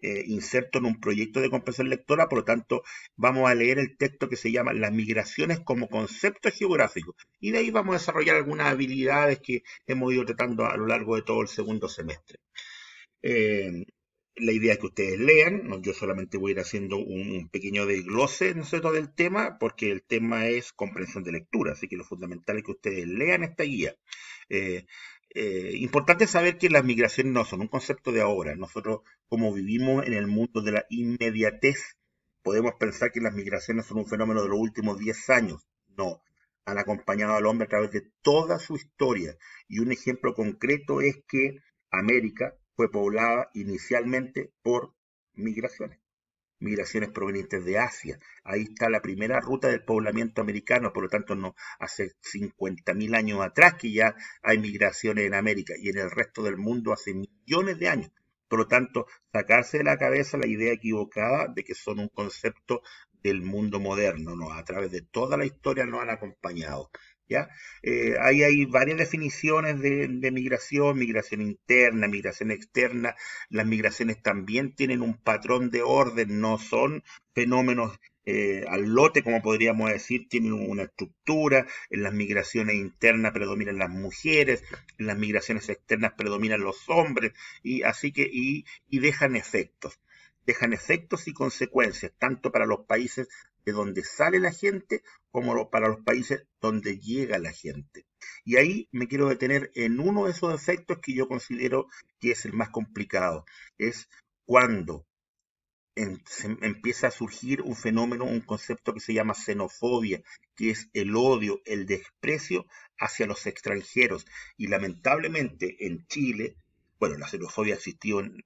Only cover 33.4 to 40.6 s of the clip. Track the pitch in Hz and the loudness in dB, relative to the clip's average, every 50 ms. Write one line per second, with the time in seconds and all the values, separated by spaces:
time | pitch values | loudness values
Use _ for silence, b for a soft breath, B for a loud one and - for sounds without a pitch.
33.4 | 98 98 95 - - - 113 113 110 - 104 110 101 101 110 104 113 110 110 107 | -6 -6 -6 -6 -4 -4 -4 -4 -4 -4 -4 -4 -4 -2 -2 0 0 0 0 0
34.4 | 101 98 101 104 113 110 - 120 107 107 101 95 107 110 107 - - - 131 120 | 0 0 0 0 0 -2 -2 -2 -2 -2 -2 -2 -4 -4 -4 -2 0 2 4 4
35.4 | 113 92 80 - - _ _ _ _ _ _ 101 98 90 82 - _ _ _ _ | 2 0 -4 -8 -14 _ _ _ _ _ _ -4 -4 -4 -4 -6 _ _ _ _
36.4 | _ _ _ _ _ 101 101 101 101 104 104 - - - 98 104 107 104 107 107 | _ _ _ _ _ -4 -4 -2 -2 -2 -2 -2 -2 -2 0 0 2 2 2 4
37.4 | 104 107 113 117 110 - 107 104 107 101 104 101 - - _ _ - 147 143 156 | 4 4 2 2 0 2 2 2 2 0 -2 -4 -6 -8 _ _ 4 4 6 6
38.4 | 160 165 175 165 - - 156 139 - _ _ - 139 131 117 95 85 76 76 B | 4 2 0 -2 -4 -6 -8 -8 -10 _ _ 0 2 2 2 0 -2 -6 -8 B
39.4 | B B B B B - 101 107 117 127 123 - - 135 123 - - - 101 - | B B B B B -6 -2 -2 0 0 0 -2 -2 -4 -2 0 -2 -2 0 -2
40.4 | 107 104 101 - | -2 -4 -4 -2